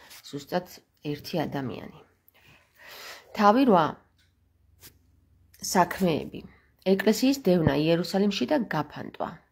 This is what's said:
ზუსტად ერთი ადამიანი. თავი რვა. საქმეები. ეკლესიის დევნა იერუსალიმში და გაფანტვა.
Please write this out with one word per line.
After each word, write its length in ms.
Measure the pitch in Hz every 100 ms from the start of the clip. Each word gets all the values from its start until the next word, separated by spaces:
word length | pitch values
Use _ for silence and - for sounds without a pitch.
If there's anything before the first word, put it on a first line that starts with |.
| - - -
ზუსტად 400 | 143 - 180 185 - _ _
ერთი 420 | 151 147 - 175
ადამიანი. 600 | 139 139 127 - - - _ _ _ _ _ - _ _ - - - - -
თავი 340 | - 208 226
რვა. 220 | 269 180 147 131 _ _ _ _ _ _ _ _ - _ _ _ _ _ _ -
საქმეები. 840 | - 196 170 - 185 151 147 - - _ _ _ 185
ეკლესიის 540 | 190 220 220 262 269
დევნა 360 | - 180 156 139
იერუსალიმში 720 | 156 170 170 196 208 196 -
და 120 | 294
გაფანტვა. 640 | 214 156 147 143 - - - 170 _